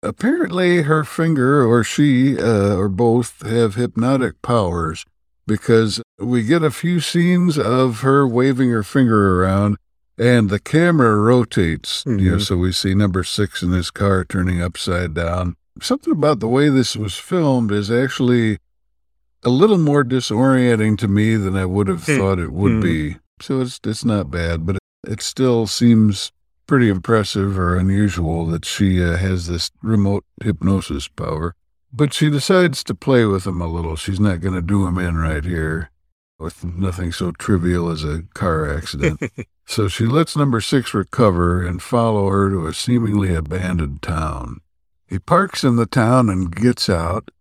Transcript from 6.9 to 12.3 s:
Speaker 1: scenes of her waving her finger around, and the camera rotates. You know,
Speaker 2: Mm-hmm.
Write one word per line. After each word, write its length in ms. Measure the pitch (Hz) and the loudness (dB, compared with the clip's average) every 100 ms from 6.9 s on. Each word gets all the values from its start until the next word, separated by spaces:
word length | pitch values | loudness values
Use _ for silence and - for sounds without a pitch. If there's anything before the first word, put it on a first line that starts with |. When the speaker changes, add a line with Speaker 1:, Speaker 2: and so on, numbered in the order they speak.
| 175 | -2
Speaker 1:
scenes 560 | 143 175 175 180 175 151 | 0 0 2 4 2 0
of 420 | 107 127 131 110 | 0 2 2 0
her 260 | 131 139 139 | 2 4 4
waving 440 | 120 131 127 131 | 2 2 2 2
her 120 | 117 | 0
finger 560 | 101 143 127 110 98 90 | 0 2 4 4 4 4
around, 360 | 92 98 104 101 _ _ _ - | 2 2 0 -2 _ _ _ -2
and 340 | 117 123 107 | 2 4 2
the 80 | 101 | 0
camera 560 | - 151 175 165 120 104 | 0 2 4 4 4 4
rotates. 880 | 107 127 117 - 87 78 - - - | 4 4 2 0 -2 -2 -6 -8 -4
You 100 | 107 | 0
know, 60 | |
Speaker 2:
Mm-hmm. 160 | 95 | 2